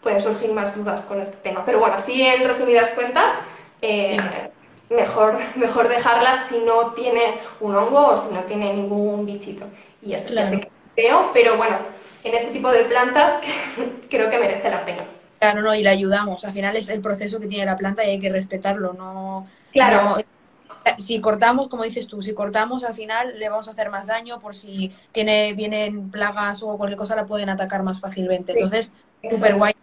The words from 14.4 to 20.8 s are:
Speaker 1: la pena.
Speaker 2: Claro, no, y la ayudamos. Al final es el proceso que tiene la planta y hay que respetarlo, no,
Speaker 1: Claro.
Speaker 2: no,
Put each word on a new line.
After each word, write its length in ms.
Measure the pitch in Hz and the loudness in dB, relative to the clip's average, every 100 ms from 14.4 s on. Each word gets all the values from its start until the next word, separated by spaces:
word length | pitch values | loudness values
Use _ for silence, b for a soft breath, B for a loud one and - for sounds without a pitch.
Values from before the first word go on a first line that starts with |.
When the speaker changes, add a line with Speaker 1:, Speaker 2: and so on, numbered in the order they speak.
| 202 - 226 | 0 0 -2
Speaker 1:
la 140 | 202 | -4
pena. 180 | - 175 - - _ _ | -6 -10 -12 -18 _ _
Speaker 2:
Claro, 200 | 214 208 | 2 2
no, 120 | 214 | 0
y 80 | 214 | 2
la 80 | 202 | 4
ayudamos. 540 | 196 196 196 208 185 | 4 2 0 0 -6
Al 80 | 202 | -8
final 240 | 196 196 220 | -6 -4 -4
es 120 | 208 | -4
el 120 | 214 | -6
proceso 400 | 208 202 208 220 | -4 -4 -6 -6
que 80 | 208 | -8
tiene 180 | 202 196 | -4 -2
la 100 | 190 | -2
planta 280 | 190 202 | -2 0
y 60 | 214 | 0
hay 100 | 196 | 0
que 100 | 190 | -2
respetarlo, 640 | 190 190 190 196 196 185 | -4 -4 -4 -2 -2 -4
no, 560 | 180 185 190 190 190 190 b b | -8 -12 -10 -8 -10 -12 b b
Speaker 1:
Claro. 300 | 277 254 214 | 4 6 6
Speaker 2:
no, 140 | 202 175 - _ _ _ _ - | 4 0 -4 _ _ _ _ -4